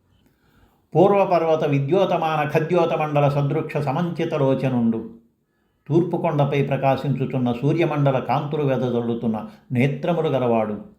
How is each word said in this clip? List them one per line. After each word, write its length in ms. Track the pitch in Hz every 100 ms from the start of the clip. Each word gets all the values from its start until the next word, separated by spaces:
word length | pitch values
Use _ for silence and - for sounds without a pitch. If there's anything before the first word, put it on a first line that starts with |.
| _ _ _ _ _ _ _ _ _ 151
"పూర్వపర్వత 680 | 190 202 190 170 165 156
విద్యోతమాన 840 | 156 139 135 185 180 175 160 156 139
ఖద్యోత 440 | 160 156 175 165
మండల 360 | 160 151 143 143
సదృక్ష 480 | 143 139 156 - 151
సమంచిత 560 | 143 147 170 - 165
లోచనుండు, 760 | 156 135 135 135 123 113 113 - - _ _ _ _ _ _ -
తూర్పు 280 | 156 180 -
కొండపై 460 | 170 147 139 143
ప్రకాశించుచున్న 880 | 123 135 135 131 143 - 127 131 120
సూర్యమండల 680 | 117 143 160 156 147 139 131
కాంతులు 440 | 117 135 143 151
వెదజల్లుతున్న 840 | 139 127 127 120 117 117 117 107 104 - _
నేత్రములు 580 | 123 139 143 170 165 156
గలవాడు" 520 | 131 123 113 107 101 -